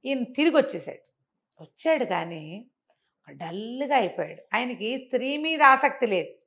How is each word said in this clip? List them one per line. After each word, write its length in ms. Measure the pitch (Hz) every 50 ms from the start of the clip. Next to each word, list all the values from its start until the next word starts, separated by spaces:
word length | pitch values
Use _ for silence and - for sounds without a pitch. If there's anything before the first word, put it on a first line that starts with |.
| _
ఈయన 180 | 254 277 254 240
తిరిగి 320 | - - - 302 339 330
వచ్చేసాడు. 440 | 302 - - - 170 143 151 - - _ _ _ _ _ _ _ _ _ _ _ _ 156
వచ్చాడు 420 | - _ - - 320 320 294 247
కానీ 640 | - 185 170 165 170 170 160 151 156 175 208 247 _ _ _ _ _ _ _ _ _ _ _ _ 143
డల్గా 640 | 143 139 170 165 165 196 220 226 247 262 285 262 285
అయిపోయాడు. 460 | 254 208 175 - - 160 147 - - - _ -
ఆయనకి 440 | 220 247 247 240 180 202 226 254
స్త్రీ 400 | 262 262 - - 247 247 262 285
మీద 240 | 302 302 320 320 302
ఆసక్తి 460 | 302 269 269 262 - 277 - - 247
లేదు 220 | 220 196 180 151 - - _ _